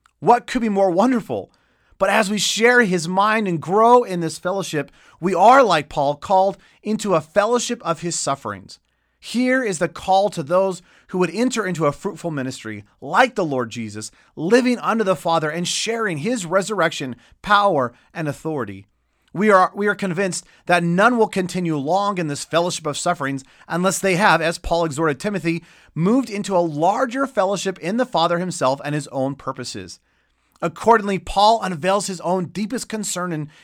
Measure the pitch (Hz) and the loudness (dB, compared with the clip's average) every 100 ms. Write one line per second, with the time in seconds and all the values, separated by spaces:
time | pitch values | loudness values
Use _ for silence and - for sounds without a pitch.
0 | _ _ 156 240 - 254 220 196 196 170 | _ _ 2 2 2 -2 0 2 2 4
1 | 247 240 - 107 - _ _ _ _ - | 2 0 -2 -6 -8 _ _ _ _ -2
2 | 196 208 196 208 - 196 233 247 208 180 | 2 2 0 -2 -2 2 4 6 4 0
3 | 160 190 208 220 202 165 147 202 226 247 | 0 0 2 0 -2 -4 0 4 6 6
4 | 208 180 160 - 180 196 175 151 139 _ | 4 -2 -4 -4 -4 -4 -4 -6 -6 _
5 | _ _ 175 175 208 269 226 160 - 151 | _ _ -2 6 8 8 6 4 0 -2
6 | 143 147 - 190 190 190 _ _ 214 214 | -2 -2 2 4 4 0 _ _ -4 -4
7 | 208 165 151 202 208 240 - 240 170 165 | 0 0 2 2 2 2 -2 -4 -4 -4
8 | 170 165 147 135 107 98 - - _ _ | -4 -4 -4 -4 -6 -10 -14 -20 _ _
9 | _ _ - 233 254 262 226 165 170 - | _ _ -8 -2 0 0 -2 -2 -4 -4
10 | 190 190 196 170 143 180 196 180 - _ | 0 2 2 -2 -2 0 0 -4 -14 _
11 | - 185 175 180 254 240 185 165 147 - | -6 -2 0 0 -2 -2 -4 -2 -2 -2
12 | 190 160 170 143 131 127 110 104 - _ | -6 -8 -8 -6 -6 -8 -12 -12 -16 _
13 | 139 185 262 233 165 127 113 117 107 104 | -2 2 2 0 -2 -2 -4 -6 -10 -10
14 | 110 - _ - 170 240 247 226 156 226 | -14 -18 _ -8 2 2 2 0 -2 0
15 | 190 185 170 165 156 165 - - 214 226 | 0 -2 0 0 0 -4 -4 -4 -4 -4
16 | 214 156 180 247 170 185 185 202 165 - | -4 -4 -4 -4 -2 -2 -2 0 -2 -2
17 | 135 120 _ _ 185 202 202 151 120 - | -8 -10 _ _ 0 4 4 2 0 -6
18 | _ 170 151 139 160 151 104 98 - _ | _ -8 -8 -6 -6 -6 -6 -10 -20 _
19 | _ _ _ 165 214 190 180 - 208 196 | _ _ _ 0 4 6 4 0 -2 -2
20 | 196 170 190 160 - _ - 175 170 175 | -4 -2 -4 -4 -12 _ 0 2 2 4
21 | 226 240 214 196 185 190 170 151 139 185 | 4 4 0 0 -4 -4 -2 -2 0 0
22 | 202 185 160 143 - 160 175 - 156 135 | 0 -2 -4 -6 -2 -2 0 -4 -6 -4
23 | 175 170 135 139 - _ - 170 185 185 | -2 -2 -4 -6 -10 _ -8 -2 0 0
24 | 190 175 208 165 160 175 - 170 170 135 | 0 2 4 4 2 -4 -2 0 0 0
25 | 160 135 208 196 165 170 - - _ 147 | -2 -2 -4 -4 -2 -4 -8 -20 _ -2
26 | 180 262 226 202 190 185 170 147 170 233 | 2 2 0 -6 -2 0 0 2 0 2
27 | 262 262 269 208 190 196 196 190 160 233 | -2 -2 -2 0 0 0 -4 -6 -4 -2
28 | 247 165 170 170 180 - 131 139 143 147 | 0 0 2 0 -2 0 0 0 -2 -4
29 | 135 135 131 139 131 131 120 104 92 - | -4 -4 -4 -6 -8 -10 -10 -12 -14 -16
30 | _ _ _ _ _ _ 170 - 214 226 | _ _ _ _ _ _ -6 0 4 4
31 | 202 190 - 196 208 226 190 165 185 202 | 2 -4 -2 2 4 4 0 -4 0 0
32 | 196 170 165 185 170 185 214 247 - 220 | -2 -6 -2 -2 -4 -6 -6 -6 -6 -8
33 | 202 180 180 156 147 - | -6 -6 -4 -6 -8 -14